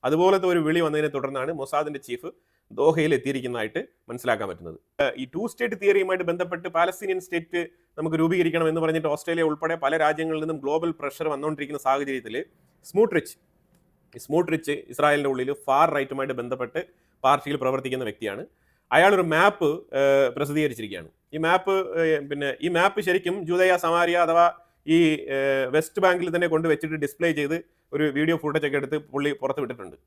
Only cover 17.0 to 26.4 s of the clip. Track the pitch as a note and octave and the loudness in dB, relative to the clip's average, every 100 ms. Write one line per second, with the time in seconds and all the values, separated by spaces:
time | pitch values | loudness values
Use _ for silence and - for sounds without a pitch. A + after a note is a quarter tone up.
17 | _ _ C3 C#3+ C#3+ C#3+ C3 C3 C3 C3 | _ _ 2 2 0 -2 -2 -2 -4 -4
18 | A#2+ G#2 G#2+ G2+ F#3 _ _ _ _ C#3 | -6 -6 -8 -8 -14 _ _ _ _ 6
19 | F#3 G3 F3 D#3+ G3 G#3 D#3 D#3+ - C3+ | 6 6 2 4 4 4 -2 -2 -4 0
20 | C#3 C#3 C3+ A#2+ C#3+ D3 D3+ A2+ G#2+ F#2+ | 4 4 4 0 -2 0 -2 -4 -10 -10
21 | D#2+ _ _ D3+ D#3+ F3+ F#3 F#3+ F#3+ A#2+ | -14 _ _ -4 0 0 2 -2 -2 -2
22 | E3 D#3 C#3+ C#3+ C#3+ - D3+ E3+ F#3+ G3 | 0 0 -2 -6 -6 -4 -2 2 2 2
23 | F#3+ F#3 F3 G3 E3 F3 F#3 F3+ F3 E3+ | 0 0 0 -6 -2 2 4 4 2 2
24 | E3+ F3 E3 E3 E3+ - _ _ - E3 | 2 2 4 6 4 2 _ _ 2 4
25 | E3 D3+ - C3+ C#3 C3+ B2+ D3 D#3 - | 4 2 -2 -2 0 0 0 0 -2 2
26 | F#3 F3+ F3 E3+ | 2 2 0 0